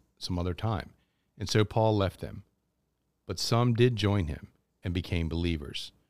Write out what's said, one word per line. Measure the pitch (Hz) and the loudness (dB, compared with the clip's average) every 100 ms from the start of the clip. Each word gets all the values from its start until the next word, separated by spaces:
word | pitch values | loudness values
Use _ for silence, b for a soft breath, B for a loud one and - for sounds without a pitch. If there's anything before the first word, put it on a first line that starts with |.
| _ - | _ -12
some | - 90 | -4 -2
other | 90 | -2
time." | 87 110 101 - _ _ _ _ - | -2 -2 -4 -6 _ _ _ _ -10
And | 101 | 0
so | 110 | 2
Paul | 107 - 110 107 | 2 2 2 2
left | 95 - | 0 -2
them. | - - - _ _ _ _ _ _ _ - | -12 -12 -18 _ _ _ _ _ _ _ -10
But | 95 | -6
some | - 120 120 | 0 2 4
did | 113 123 117 | 4 4 4
join | 101 101 78 | 2 2 0
him | 73 - _ _ _ | -4 -12 _ _ _
and | 98 | -4
became | 90 - 87 82 | -2 0 -2 0
believers. | 82 87 82 60 - - _ _ | 0 0 -2 -4 -10 -12 _ _